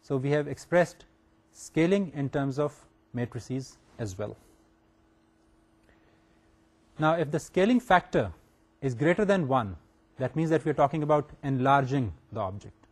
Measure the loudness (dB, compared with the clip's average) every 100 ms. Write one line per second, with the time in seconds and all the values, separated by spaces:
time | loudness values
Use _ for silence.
0 | -4 -4 0 -2 -2 -10 0 2 2 -2
1 | -20 _ _ _ _ -20 -6 0 2 2
2 | -2 -4 -4 -2 -4 -2 -4 -6 _ _
3 | _ -6 -6 -8 -8 -8 -8 -18 _ -10
4 | -10 -8 -10 -10 _ _ _ _ _ _
5 | _ _ _ _ _ _ _ _ _ _
6 | _ _ _ _ _ _ _ _ _ _
7 | 0 2 0 -4 -4 0 4 2 4 2
8 | 4 -2 -2 -8 _ _ _ _ -6 0
9 | 0 2 2 2 2 0 -2 -8 _ _
10 | _ _ -6 -2 0 0 0 2 2 2
11 | 2 2 0 -8 -4 0 4 2 2 -2
12 | -2 -6 _ -8 -8 -8 -16 _ _